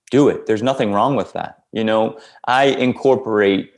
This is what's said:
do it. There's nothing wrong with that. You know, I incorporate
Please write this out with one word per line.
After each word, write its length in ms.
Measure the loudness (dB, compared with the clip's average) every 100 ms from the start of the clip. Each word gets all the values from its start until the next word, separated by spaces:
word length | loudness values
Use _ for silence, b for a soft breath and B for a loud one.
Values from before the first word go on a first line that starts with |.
| -2
do 180 | 2 2
it. 160 | 2 -2
There's 180 | -2
nothing 300 | -2 -2 -2
wrong 240 | 0 0 0
with 160 | -4
that. 300 | -8 -10 -14 _
You 120 | -6 -2
know, 340 | 0 -2 -4 B B -2
I 160 | 0 2
incorporate 1080 | 2 -2 0 2 0 0 0 2 0 -2